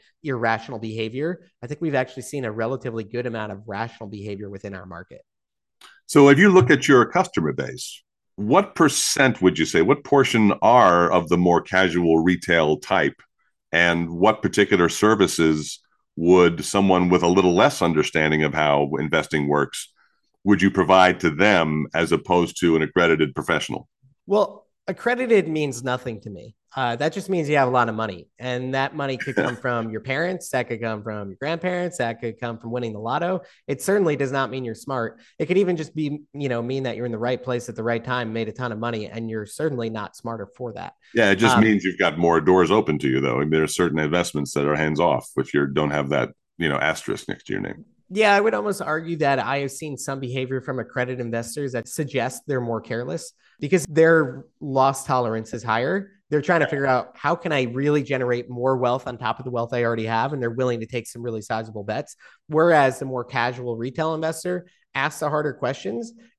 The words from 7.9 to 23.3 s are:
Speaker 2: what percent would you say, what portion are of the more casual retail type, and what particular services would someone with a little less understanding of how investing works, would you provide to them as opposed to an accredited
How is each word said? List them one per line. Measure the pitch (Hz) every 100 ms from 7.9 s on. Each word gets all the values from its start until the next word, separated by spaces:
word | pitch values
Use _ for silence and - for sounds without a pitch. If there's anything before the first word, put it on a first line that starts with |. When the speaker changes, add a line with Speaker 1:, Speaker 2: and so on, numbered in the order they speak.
| - _ _ _ -
Speaker 2:
what | 104 170 196
percent | - 156 - - - 131 107
would | 92 78
you | 78
say, | 85
what | 92 143
portion | - 143 131 117 104 -
are | 107 123 98 87 85
of | 90 80
the | 87
more | 90 85
casual | - 92 95 85 85 82
retail | 85 87 - 85 78 76
type, | - 95 71 - _ _ _ _ _
and | 82 87 85 82
what | 85 104 107
particular | 92 104 101 98 85
services | - 107 107 90 - 80 76 76 - _ _ _ -
would | 85 90 87 85
someone | - 101 98 90 90
with | 87
a | 87
little | 95 90
less | 87 139 135
understanding | 87 76 - 80 78 78
of | 76
how | 73 76 71 71 69
investing | 76 92 - 78 71
works, | 73 69 - - _ _ _ _ _
would | 101 98
you | 95
provide | 95 85 95 92 87
to | 85
them | 76 104 95 80 76 69
as | 82 80
opposed | 80 - 87 85 -
to | 85 80
an |
accredited | 76 90 85 78 76